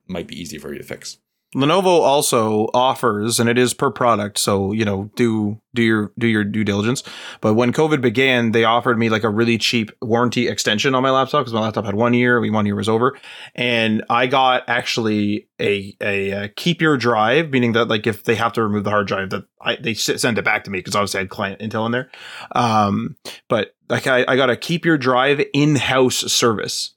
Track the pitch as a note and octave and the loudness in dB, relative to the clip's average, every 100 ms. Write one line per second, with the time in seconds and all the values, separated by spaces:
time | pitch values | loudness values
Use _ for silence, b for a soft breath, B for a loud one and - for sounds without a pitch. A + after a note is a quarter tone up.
0 | - F2 - C#2+ D#2+ D2+ D2 C#2+ - - | -12 -12 -10 -12 -14 -14 -14 -14 -14 -16
1 | - - _ _ _ C3 C#3 F3+ F#3 E3+ | -16 -20 _ _ _ -2 2 2 4 4
2 | B2 C#3 D3 B2+ A2 G#2+ G#2+ B2 B2+ A#2+ | 6 4 2 2 2 2 0 2 2 2
3 | B2 G#2 A2 A2 A#2 A#2+ B2 - C#3+ - | 0 0 -2 0 2 4 2 2 -2 2
4 | B2 G#2+ G#2 - - G2+ G2 A2 G#2 G2 | 2 2 0 -2 0 0 0 0 -2 -2
5 | G#2 - A#2+ A2 G#2 G#2 _ A#2 A2+ A2 | -4 0 0 2 -2 -6 _ 0 2 0
6 | G#2 - A#2 G#2+ G#2 G#2+ G#2 G2+ G#2+ C3 | -2 -4 0 0 0 -2 0 0 0 -2
7 | B B B B A2 G#2+ A#2+ A#2 D#3 D3+ | B B B B 0 2 2 2 2 2
8 | B2 A2 C3+ B2 A#2 A2+ A2+ A#2+ B2+ A2+ | 2 2 2 2 2 2 2 2 2 0
9 | A2+ A2 A2+ G#2 A#2 A2+ - A#2+ G#2+ - | 2 2 0 0 2 2 0 -2 -4 -6
10 | A2 A#2 A#2+ B2 A#2+ G#2+ - A2 C#3+ C3 | -2 2 2 0 -2 -2 -2 0 0 2
11 | C3 C3 C3 D3 B2 A2+ A2 G#2+ G2 G2+ | 2 2 2 0 -2 -2 -2 -2 -4 0
12 | A#2+ A#2+ B2 B2 G#2+ G#2+ G#2 G2+ G2+ A2+ | 2 4 4 2 2 0 0 -2 0 2
13 | B2+ B B B B - B2 A#2+ A2+ G#2+ | 0 B B B B -4 0 2 2 0
14 | - A#2+ B2+ C3+ C3 B2+ - A#2+ - - | 0 0 2 4 4 2 0 -2 -2 -2
15 | A2 G#2+ G#2 G#2 - - A2+ G2+ G2 - | 0 0 0 -2 -8 -6 -2 -2 -4 -8
16 | G#2+ G2 G2 G2 G#2 - F3 E3 D#3+ C#3 | -4 -4 -4 -6 -8 -6 -4 0 2 2
17 | A#2 A2+ G#2+ C#3 E3 C3+ A#2+ A2+ A#2 A2+ | 2 2 4 2 2 0 2 2 0 0
18 | A#2 G#2 - G#2+ A2+ A#2 A2 G#2 G2+ G#2 | -2 -4 -6 -2 -2 -2 -2 -2 0 0
19 | G2 G2 F#2+ G#2 - _ - A#2+ A#2+ G#2+ | 0 -4 -6 -8 -12 _ -6 -6 -6 -6
20 | - - C3+ G#2 G2 G#2+ - F#2+ F2+ G#2 | -4 -2 0 0 0 -2 -4 -8 -4 -2
21 | G2+ G2 F#2 - G2 F#2+ A2 A2 A2+ A#2+ | -2 -4 -6 -6 -6 -6 -8 -4 -2 -4
22 | B2+ B B B B - A#2+ A2 G#2 G#2 | -6 B B B B -2 2 2 2 0
23 | A#2 - - B - A2+ - _ - A#2+ | -4 -10 -18 B -4 -2 -4 _ -4 -2
24 | C#3 B2+ B2+ C3 C3 A#2 - E3+ E3+ D#3 | 2 2 2 2 2 0 -2 -2 2 2
25 | B2+ B2 C3+ C#3+ - C#3 D3 C#3 - C3 | 2 2 2 0 0 2 2 2 2 2
26 | C3 - - - B2 G#2+ - - - | 2 0 -2 0 2 0 -4 -6 -10